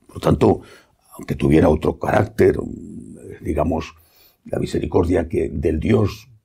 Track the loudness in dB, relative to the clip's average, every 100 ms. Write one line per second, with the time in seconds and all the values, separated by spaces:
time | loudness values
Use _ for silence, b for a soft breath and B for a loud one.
0 | _ -4 0 4 4 2 B B B B
1 | _ -14 -8 -2 2 4 4 2 -2 -4
2 | -2 0 0 2 2 2 -4 -10 -14 -16
3 | -18 -20 -18 -12 -4 -2 -2 -2 -6 -14
4 | b b b b -8 -6 -4 -4 0 0
5 | 2 0 -2 -4 -4 -2 -2 -2 0 2
6 | 0 -4 -18 _